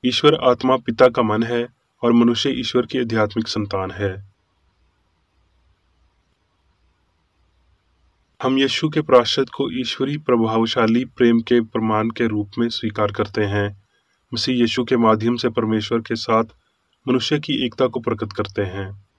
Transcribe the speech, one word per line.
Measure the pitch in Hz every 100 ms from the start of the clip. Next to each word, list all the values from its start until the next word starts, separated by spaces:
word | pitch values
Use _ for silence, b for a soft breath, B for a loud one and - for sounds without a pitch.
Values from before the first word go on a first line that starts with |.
| 127
ईश्वर | 120 147 151
आत्मा | 131 123 127 131
पिता | - 113 127
का | 120
मन | 110 104
है | 113 120 120 _ _ _
और | 120
मनुष्य | 117 120 117 139
ईश्वर | 127 117 127 120
की | 131
आध्यात्मिक | 120 110 107 104 110
संतान | 107 101 98 95
है। | 95 101 95 - _ _ _ _ _ _ _ _ _ _ _ _ _ _ _ _ _ _ _ _ _ _ _ _ _ _ _ _ _ _ _ _ _ _ _ _ _ _ _ _ _
हम | 131 135
यीशु | 135 - 156
के | 156
प्रायश्चित | 143 127 117 - 131
को | - 139
ईश्वरी | 123 127 - 135 151
प्रभावशाली | 151 120 113 113 113 127 113 117 127
प्रेम | - 120 117
के | 110 120
प्रमाण | 113 117 113 107 110
के | 113 117
रूप | 107 101 -
में | 117
स्वीकार | - 110 104 104
करते | 104 104 -
हैं। | 101 104 101 101 _ _ _ _ _
मसीह | 120 - 127
यीशु | 117 -
के | 117 123
माध्यम | 117 110 113 120
से | -
परमेश्वर | 113 110 110 104 117
के | 110 110
साथ | - 110 113 _ _ _ _ _ 131
मनुष्य | 127 - 151
की | 147 135 127
एकता | - 131
को | 123
प्रकट | 117 107 104
करते | - 101 -
हैं। | 95 98 95 98 _